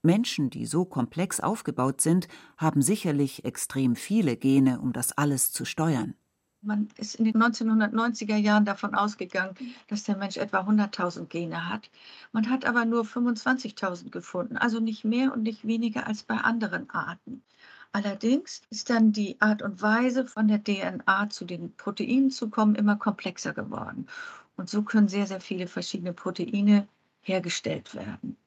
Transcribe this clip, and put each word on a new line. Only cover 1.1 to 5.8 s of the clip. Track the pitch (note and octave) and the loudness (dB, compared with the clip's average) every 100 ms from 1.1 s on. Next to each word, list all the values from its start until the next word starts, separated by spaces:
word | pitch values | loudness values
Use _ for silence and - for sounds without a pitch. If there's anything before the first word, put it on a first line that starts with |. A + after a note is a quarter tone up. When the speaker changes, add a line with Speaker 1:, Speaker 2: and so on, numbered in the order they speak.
| - F#3+ - | -2 -4 -2
Speaker 1:
aufgebaut | - A3+ - C3 B2+ C3+ | -4 -4 -4 0 0 2
sind, | D#3 F3+ F3 - - _ | 2 2 2 -10 -20 _
haben | D#3 D3+ | 2 4
sicherlich | C#3 G#3+ F3+ C#3+ C#3 - | 2 2 0 0 0 -2
extrem | A#2+ - - C3+ C3 | -10 -6 -6 0 0
viele | A#2 - G#3+ F3 A#2 | 0 0 2 2 2
Gene, | C3+ C#3 C3+ B2 | 4 6 6 4
um | C3 | -2
das | A#2+ A#2 | -2 -4
alles | - D3 C3+ - | 0 0 2 -2
zu | - C3 | -4 -8
steuern. | - | -2